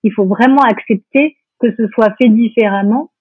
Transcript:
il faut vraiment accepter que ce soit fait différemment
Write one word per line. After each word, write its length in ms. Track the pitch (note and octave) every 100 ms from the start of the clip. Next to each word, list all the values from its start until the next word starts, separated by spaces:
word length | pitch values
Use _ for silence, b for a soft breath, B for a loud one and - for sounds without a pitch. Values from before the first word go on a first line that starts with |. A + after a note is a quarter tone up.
il 80 | G#3+
faut 140 | G#3+ F#3+
vraiment 360 | G3+ B3+ C4+
accepter 720 | B3+ G#3 - G#3 _ C4+ D4+ _ _ _
que 120 | A#3+ -
ce 100 | G#3+
soit 260 | - G#3+ G3+
fait 60 | B3+
différemment 840 | A3 A3+ A3+ G#3+ G3 G3+ A#3 E4 _